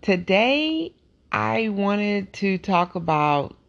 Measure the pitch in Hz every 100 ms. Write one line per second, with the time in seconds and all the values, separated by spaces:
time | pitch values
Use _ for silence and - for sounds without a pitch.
0 | - 185 175 190 233 277 311 320 330 _
1 | _ _ _ - 214 220 226 202 202 202
2 | 208 202 196 - 196 185 - 180 175 180
3 | 165 156 151 147 - -